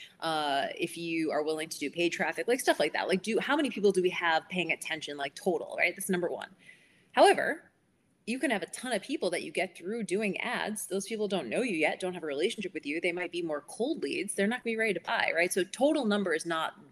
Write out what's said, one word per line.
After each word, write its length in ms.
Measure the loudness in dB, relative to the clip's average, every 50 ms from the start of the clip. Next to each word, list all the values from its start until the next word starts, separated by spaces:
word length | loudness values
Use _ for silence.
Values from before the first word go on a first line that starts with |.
| -20 -20 -14 -6
uh, 480 | -2 0 0 0 2 2 2 2 0 0 -2 -4
if 180 | -4 -4 -4
you 360 | -6 -6 -2 0 0 0 2 2
are 100 | 0 0
willing 260 | 0 0 -2 -2 -6
to 100 | -6 -6
do 100 | -6 -6
paid 200 | -2 0 0 0
traffic, 360 | 2 0 -2 -2 -2 -4 0
like, 140 | 0 0 2
stuff 180 | 4 2 4 4
like 140 | 4 2 2
that. 160 | 0 0 2
Like, 140 | 0 0 0
do, 180 | 2 0 0
how 160 | 2 2 2
many 140 | 2 2 0
people 200 | 0 2 4 4
do 120 | 4 6 2
we 80 | 2
have 380 | 0 2 2 2 2 2 2 0
paying 220 | -4 -2 0 0
attention, 460 | 0 -2 -2 -6 -6 -6 -6 -8 -6
like, 180 | -6 -6 -6 -6
total, 400 | -4 -2 0 0 0 -2 -4 -2
right? 180 | 2 2 2 2
That's 120 | -2 -2 0
number 220 | 0 2 2 0
one. 240 | -2 -4 -8 -12 -14 _ -20 -20 -20 -20 -20 _ _ _ _ _
However, 600 | 6 8 10 10 10 6 4 0 -2 -4 -6 -20 _ _ _ _ _ _ _ _ _ _ -6
you 140 | -4 -4 0
can 140 | 2 2 2
have 100 | 2 0
a 40 |
ton 260 | -4 -8 -10 -6 -4 -4
of 100 | -4 -2
people 280 | -4 -4 -2 0 0
that 120 | 0 -2 -4
you 80 | -4
get 260 | -2 -2 -2 -2 -4
through 280 | -10 -8 -6 -4 -4 -2
doing 360 | -2 0 0 0 0 -2 -2
ads. 460 | -2 -2 -2 -2 -2 -2 -4 -6 -6
Those 200 | -4 -4 -4 -4
people 200 | -4 -4 -4 -2
don't 220 | -2 -2 -2 -2 0
know 140 | -2 0 0
you 120 | 0 0
yet, 220 | 2 2 2 0 0
don't 160 | -4 -6 -6
have 80 | -6 -6
a 40 |
relationship 460 | -4 -2 0 0 0 0 -2 -8 -8 -8
with 140 | -8 -6
you. 140 | -4 -6 -2
They 100 | -2 -2
might 220 | -2 -2 -6 -6 -6
be 100 | -6 -4
more 200 | -4 -4 -6 -6
cold 420 | -10 -6 -4 -2 -2 -2 -4 -4
leads. 320 | -4 -4 -4 -4 -6 -2
They're 100 | 0 0
not 120 | 0 0 -2 -2
gonna 120 | -4 -2
be 20 |
ready 180 | 0 0 0 0
to 60 | -2
buy, 320 | -2 -2 0 0 2 0 2
right? 180 | 2 2 2 2
So 120 | 0 -2
total 400 | -2 0 2 4 4 4 4 2
number 300 | 2 2 2 2 0 0
is 120 | 0 -2
not 280 | -2 -4 -2 -2 -4 -6 -8 -20 -20